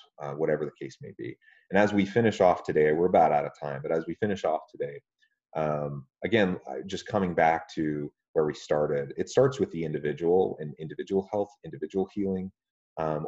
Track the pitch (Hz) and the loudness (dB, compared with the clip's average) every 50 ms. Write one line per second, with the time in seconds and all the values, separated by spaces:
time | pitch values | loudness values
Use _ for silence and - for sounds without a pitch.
0 | - _ _ - 73 71 71 73 78 78 78 76 76 71 - - 73 69 - - | -20 _ _ -14 -10 -10 -6 -4 -2 0 0 0 -2 -6 -8 -10 -14 -14 -14 -16
1 | - - - - - - - - _ _ _ _ _ - - 98 104 104 101 101 | -18 -18 -14 -12 -12 -12 -12 -14 _ _ _ _ _ -2 2 4 4 4 4 2
2 | 95 95 - 120 117 110 98 - 98 90 85 - - - 80 78 76 76 78 80 | 2 2 2 2 2 4 4 4 4 4 4 2 0 0 2 4 4 4 4 4
3 | 87 90 92 95 80 78 76 73 73 73 - - 78 73 69 69 73 80 82 82 | 2 4 6 6 6 6 4 2 0 -2 -6 -8 -8 -8 -6 -6 -4 -2 -2 -2
4 | 80 85 85 - - 104 98 95 - 85 78 78 - - - - 71 71 71 71 | -2 -4 -6 -2 -2 -2 -2 0 0 0 0 -2 -4 -6 -8 -8 -6 -6 -8 -10
5 | - _ _ _ _ _ _ _ _ _ - 80 78 76 76 73 73 73 71 71 | -16 _ _ _ _ _ _ _ _ _ -4 -2 0 0 0 -2 -2 -4 -6 -8
6 | 69 _ _ _ - 90 104 113 101 92 90 - - - 65 65 67 95 95 90 | -12 _ _ _ -4 0 2 4 4 4 2 -2 -6 -10 -10 -10 -8 -8 -10 -10
7 | - - - 107 95 90 85 80 82 80 82 80 - - - - 80 76 76 73 | -6 -4 -2 0 0 0 2 4 4 4 4 2 0 -6 -6 -4 -2 -2 -2 -4
8 | 73 73 - _ _ _ - 82 78 76 73 - - - 80 76 76 73 73 71 | -6 -8 -10 _ _ _ 0 0 0 0 0 -4 -4 -2 0 2 2 0 0 -2
9 | 71 69 - - - - - - 131 135 135 - 98 - - 82 82 78 76 73 | -4 -4 -6 -6 -8 -2 2 4 4 4 2 0 -4 -2 -2 -4 -6 -4 -4 -4
10 | 73 76 73 73 85 82 87 92 - 98 92 - 78 76 73 - 80 78 76 - | -4 -4 -4 -2 0 2 4 4 2 2 -2 -6 -10 -12 -12 -12 -12 -12 -10 -10
11 | - - 95 95 98 98 - 104 101 95 - _ - 82 76 76 78 78 - 95 | -6 -2 -2 -2 -2 -2 -4 -4 -4 -6 -8 _ -18 -16 -14 -12 -10 -6 -4 -4
12 | 95 95 - 104 101 95 95 95 92 95 - _ _ _ _ _ _ _ _ - | -4 -4 -4 -6 -4 -4 -4 -4 -6 -10 -12 _ _ _ _ _ _ _ _ -6
13 | 80 78 78 76 78 | -4 -4 -4 -4 -2